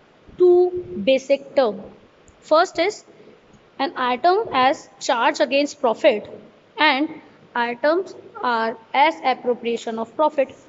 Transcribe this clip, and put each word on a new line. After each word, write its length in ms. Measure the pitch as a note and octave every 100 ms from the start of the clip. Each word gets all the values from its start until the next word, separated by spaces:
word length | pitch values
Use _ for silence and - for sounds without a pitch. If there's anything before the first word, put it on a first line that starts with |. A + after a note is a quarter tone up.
| _ _ - -
two 640 | F4+ F4+ F4+ F4+ F4+ F4+
basic 500 | G3 C4 C4+ C#4 -
term. 280 | C#4+ A#3 G3 - - _ _ _ _
First 380 | - D#4 F#4 -
is 260 | F#4 - - - - - _ _ _ -
an 140 | C4+ C4+
item 500 | B3 B3 F4 G4 A4+
as 340 | - C4 D#4+ - -
charge 420 | - A#3+ C4+ D4
against 420 | C#4+ C#4 C#4+ -
profit 440 | A#3+ A3 D#4 G#3+ - - - _ _ -
and 420 | D4+ C4 D#4 - - _ -
items 600 | A#3+ A#3+ A#3+ D4 E4+ F#4 - - -
are 360 | C4+ A3+ A3+ - -
as 260 | B3+ D#4 D#4+
appropriation 720 | C4 B3 B3 A#3+ A#3 A#3 A#3+ A3+
of 180 | A3+ -
profit. 320 | D4+ D4+ C4 -